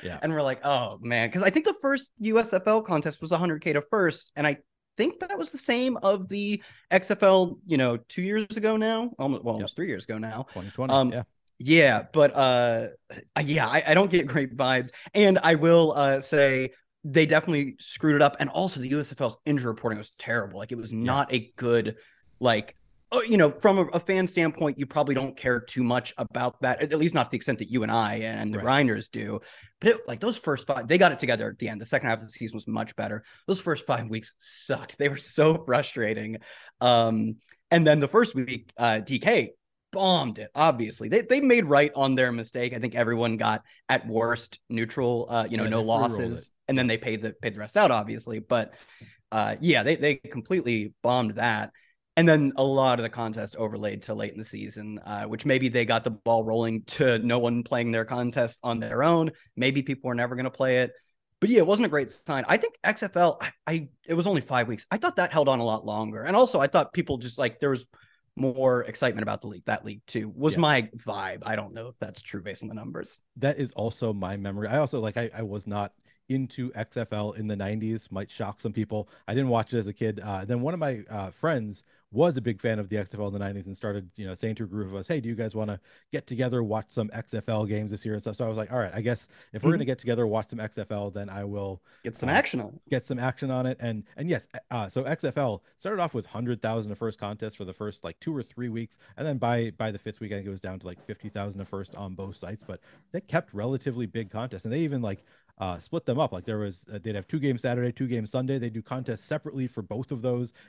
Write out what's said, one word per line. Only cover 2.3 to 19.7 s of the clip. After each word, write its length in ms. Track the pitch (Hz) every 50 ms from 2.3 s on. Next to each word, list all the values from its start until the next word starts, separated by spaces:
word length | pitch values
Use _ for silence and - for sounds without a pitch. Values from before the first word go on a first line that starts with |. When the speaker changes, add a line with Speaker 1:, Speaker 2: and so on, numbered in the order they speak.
| 220 226
Speaker 2:
S 140 | 226 220 202
F 120 | 185 185 214
L 140 | 214 220
contest 380 | 220 208 175 151 147 160 147 -
was 140 | - 160 175
a 40 | 160
hundred 240 | 180 175 156 151
K 120 | - 170 147
to 80 | 147
first. 500 | 147 - - 214 185 160 156 - - - - 151
And 100 | 147 151
I 100 | 143 143 - _ _ _ _ _ _ -
think 220 | 220 339 - -
that 180 | 370 349 403 -
was 140 | 320 -
the 80 | - 262
same 360 | - - 240 240 254 262 240 -
of 300 | - 196 202 196 185 190
the 340 | 196 202 202 202 208 202 - - - - _ -
X 180 | 185 190 190 -
F 120 | 208 - 208
L, 360 | 190 190 185 185 175 - - -
you 120 | 180 165 135
know, 200 | 131 123 120 117 - -
two 140 | - - 180
years 340 | 190 208 220 214 202 - 220
ago 180 | 208 220 220
now, 360 | 220 214 220 226 226 233 240 - -
almost, 260 | 135 139 135 - 120
well, 80 | 117 110
Speaker 1:
Yep. 40 | 110
Speaker 2:
almost 160 | 101 - -
three 120 | - 175 190
years 160 | 120 92 -
ago 140 | - 110 110
now. 300 | 110 113 110 117 131 -
Speaker 1:
Twenty 200 | - 95 90 101
twenty, 220 | - - 127 131 131
Speaker 2:
Um, 180 | 139 131 123
Speaker 1:
yeah. 120 | 117 123 120 - _ _ _ _ _ -
Speaker 2:
yeah, 440 | 123 135 156 165 151 135 120 104 - -
but, 240 | - 156 147 143 -
uh, 520 | 139 135 131 127 123 123 120 113 113 117 95 71 - _ - - - - _ -
uh, 80 | 151 151
yeah, 220 | 143 151 156 123 110
I, 160 | 131 156 143 151
I 20 | 156
don't 160 | 180 202 190
get 160 | 175 175 139
great 320 | 143 127 156 139 131 117 131
vibes. 320 | 135 127 131 127 123 127 - - - - -
And 240 | 208 208 196 185 180 -
I 100 | 165 170
will, 380 | 147 156 165 170 170 165 156
uh, 300 | - 147 143 139 135 135
say 500 | 139 - 160 147 143 135 131 131 131 127 - _ _ _ _ _ -
they 240 | 151 131 160 156 143
definitely 480 | 156 156 - 185 160 147 143 131 - -
screwed 360 | - - - - - 156 147
it 80 | 143 143
up. 140 | 143 143 -
And 100 | 147 135
also 300 | - 156 185 185 - 139
the 100 | 123 131
U 100 | 139 151
S 120 | 143 -
F 100 | - -
L's 160 | 143 220 214 - -
injury 220 | 151 147 139 123
reporting 320 | 117